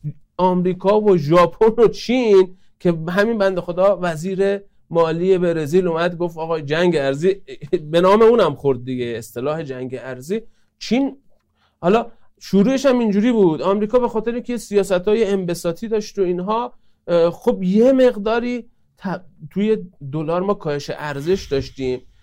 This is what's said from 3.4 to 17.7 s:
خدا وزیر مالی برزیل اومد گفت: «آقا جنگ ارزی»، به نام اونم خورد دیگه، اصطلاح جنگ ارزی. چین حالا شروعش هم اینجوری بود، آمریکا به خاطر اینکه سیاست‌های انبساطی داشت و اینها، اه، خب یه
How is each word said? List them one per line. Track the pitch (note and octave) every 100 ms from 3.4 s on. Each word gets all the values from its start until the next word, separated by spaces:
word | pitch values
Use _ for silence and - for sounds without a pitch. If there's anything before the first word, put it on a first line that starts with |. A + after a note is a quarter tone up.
| G3 F#3
خدا | E3+ E3+ G3 F#3+
وزیر | F3+ D#3 F3+ F#3 G3 G3+ - _ -
مالی | E3+ E3 E3 F#3 F#3
برزیل | F3 D#3+ D3 F3 F3+
اومد | D#3+ F3 E3+
گفت: | F3 E3
«آقا | D#3+ D#3+
جنگ | C#3 D#3 F3+ D#3+
ارزی»، | C#3 C#3 F3+ G3 - B2+ D3 F3 D3+
به | E3
نام | F#3 G#3+
اونم | A3+ A#3 E3+
خورد | C#3 C#3 B2+
دیگه، | B2 B2+ A#2+ A2+
اصطلاح | A#2+ A#2+ C3+ D#3
جنگ | D3 B2+ B2+ B2
ارزی. | B2+ B2+ C#3 A3 - _ _ -
چین | - A#3+ C#4 - _ _ _ _ _ _
حالا | E3+ A3 A#3 - - _
شروعش | - F#3+ G3+ C4+ C4+
هم | B3
اینجوری | A3+ G3 A#3
بود، | A3+ F#3 D3+
آمریکا | E3+ G#3 G#3 B3
به | A#3+
خاطر | A3 A3
اینکه | A#3+ A#3+ A#3+
سیاست‌های | - G3+ F#3+ F3+ F#3 A3
انبساطی | G3 G3 F3 E3+ F3 E3 A3+
داشت | G#3+ G#3 -
و |
اینها، | F3+ F3+ F#3 A3 A#3+ - _ _ -
اه، | F3 E3+
خب | E3+ - F#3+
یه | F#3